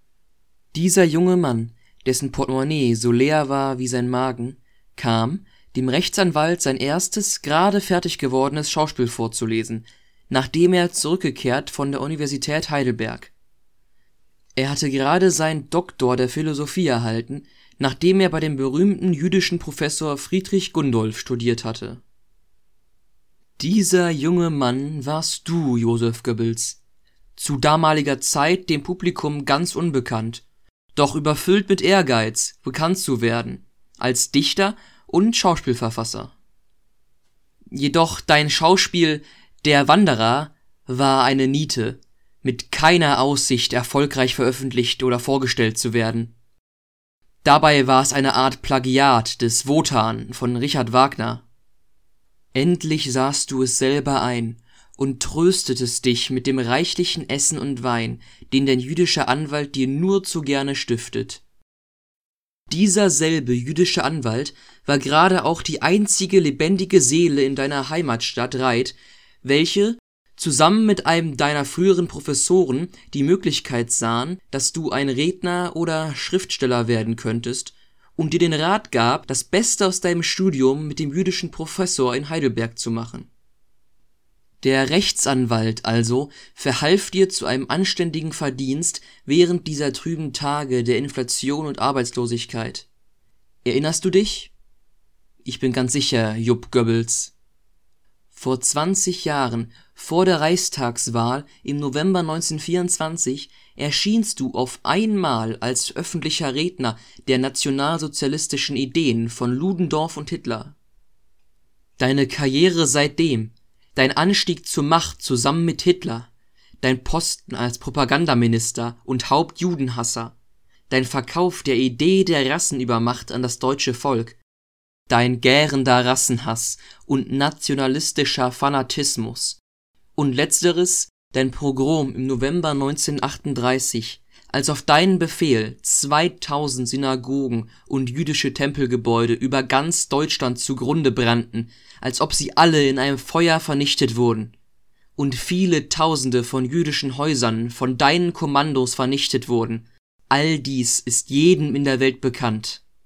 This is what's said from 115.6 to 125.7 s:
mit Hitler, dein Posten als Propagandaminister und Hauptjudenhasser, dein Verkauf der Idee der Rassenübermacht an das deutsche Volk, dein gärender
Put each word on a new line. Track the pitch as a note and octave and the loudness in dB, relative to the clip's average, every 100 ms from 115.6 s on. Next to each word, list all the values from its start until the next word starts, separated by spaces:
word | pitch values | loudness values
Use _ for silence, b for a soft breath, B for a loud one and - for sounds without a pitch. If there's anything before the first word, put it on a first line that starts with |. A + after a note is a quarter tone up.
| E3+ | 0
mit | D#3+ | 0
Hitler, | - F3+ - A#2 A#2+ _ b b b b | 0 0 -2 -8 -10 _ b b b b
dein | B2+ B2+ | -2 -2
Posten | - D#3+ E3 - - - | -2 -2 -2 -6 -10 -6
als | A#2+ A#2+ | -6 -6
Propagandaminister | - B2+ B2+ C#3 E3 A#2+ A#2 A2+ A2+ - A#2 A#2 | -6 -2 0 2 2 2 4 2 -2 -6 -8 -8
und | - B2+ - | -6 -6 0
Hauptjudenhasser, | C#3 E3+ - F3+ E3+ C3 A#2+ A#2 - A#2 - _ _ _ _ _ | 0 0 -4 -4 -2 -4 -4 -4 -6 -8 -14 _ _ _ _ _
dein | C3 | -2
Verkauf | B2+ C#3 B2 E3 F3+ F3 | 0 -4 -4 0 0 0
der | - B2 | 0 2
Idee | C3 A#2 D3+ F#3+ | 0 2 4 4
der | F#3 D#3+ C3 | 4 2 0
Rassenübermacht | D3+ - C#3 B2 A#2 A#2 B2 - | 0 -2 -4 -2 0 0 -2 -6
an | B2 | -6
das | B2+ A#2+ | -4 -2
deutsche | C3 C#3 - | -2 0 -2
Volk, | A#2+ C#3+ A#2+ A2+ - _ _ _ _ _ _ _ | -2 -2 -2 -4 -12 _ _ _ _ _ _ _
dein | A#2+ B2 B2 | 2 2 2
gärender | B2+ C3+ D3+ | 4 4 4